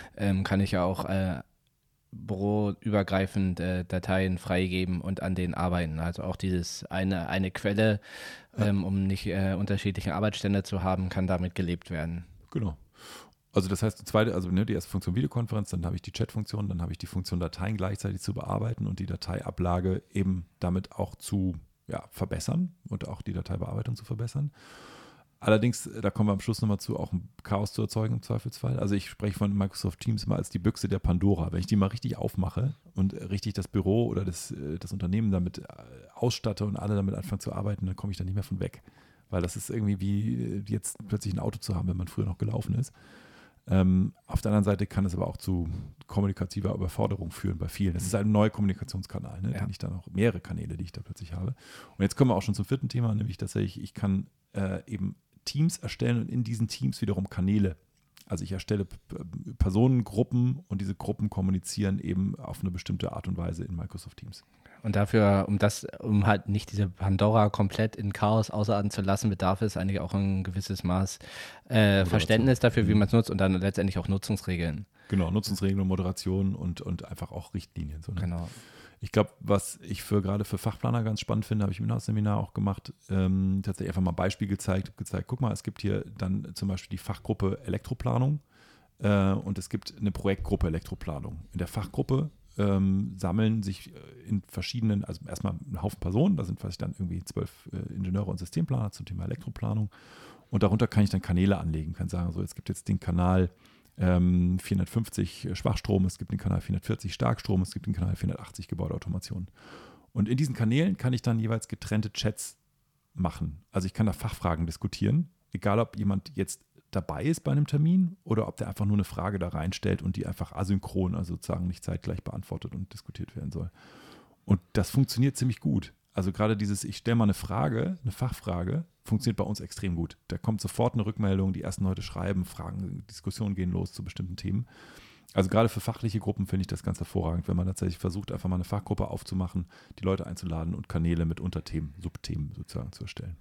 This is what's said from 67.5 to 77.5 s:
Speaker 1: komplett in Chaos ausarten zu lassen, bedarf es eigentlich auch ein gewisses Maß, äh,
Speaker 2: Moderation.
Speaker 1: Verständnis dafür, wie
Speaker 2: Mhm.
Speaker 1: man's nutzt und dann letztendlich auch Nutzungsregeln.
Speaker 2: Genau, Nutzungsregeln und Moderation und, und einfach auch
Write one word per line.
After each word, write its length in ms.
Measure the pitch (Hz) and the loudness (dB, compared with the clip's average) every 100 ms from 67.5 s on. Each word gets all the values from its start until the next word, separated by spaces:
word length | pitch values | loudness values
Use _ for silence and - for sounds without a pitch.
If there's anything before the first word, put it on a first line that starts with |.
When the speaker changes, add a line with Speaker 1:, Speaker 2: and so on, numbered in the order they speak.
Speaker 1:
komplett 460 | - 98 - 110 - | 4 2 2 0 0
in 160 | 101 | -4
Chaos 380 | - 104 113 107 | 2 4 4 4
ausarten 420 | 104 104 101 101 | 2 2 2 2
zu 100 | - | 0
lassen, 260 | 95 98 110 | 2 2 2
bedarf 300 | 95 92 95 | 2 2 2
es 160 | 107 - | 0 0
eigentlich 220 | 95 98 | 0 0
auch 160 | 92 | 0
ein 300 | 98 98 95 | 2 2 2
gewisses 400 | 92 92 - 95 | 0 -2 -2 -2
Maß, 340 | 90 90 95 - - - - - - | 2 2 0 -4 -14 -14 -14 -14 2
äh, 60 | |
Speaker 2:
Moderation. 320 | 113 104 98 90 | 6 8 8 6
Speaker 1:
Verständnis 540 | 107 - 113 131 123 | 4 4 6 6 6
dafür, 260 | 120 117 104 | 4 6 6
wie 60 | |
Speaker 2:
Mhm. 80 | 104 | 6
Speaker 1:
man's 120 | 101 | 6
nutzt 160 | 117 - | 4 4
und 100 | 95 | 4
dann 160 | 95 | 4
letztendlich 440 | 92 98 90 95 92 | 4 2 2 2 0
auch 80 | 85 | 0
Nutzungsregeln. 800 | 98 - 101 - 87 85 73 101 _ - | 0 0 -2 0 0 0 -4 -8 _ 0
Speaker 2:
Genau, 240 | 98 85 | 2 4
Nutzungsregeln 480 | 104 101 95 98 98 | 2 0 0 2 2
und 80 | 95 | 2
Moderation 640 | 92 90 - 92 95 98 | 2 0 -2 0 2 2
und, 280 | 98 90 82 | 0 -4 -4
und 220 | - 87 | -4 -6
einfach 280 | - - - | -6 -10 -8
auch 200 | - - | -10 -8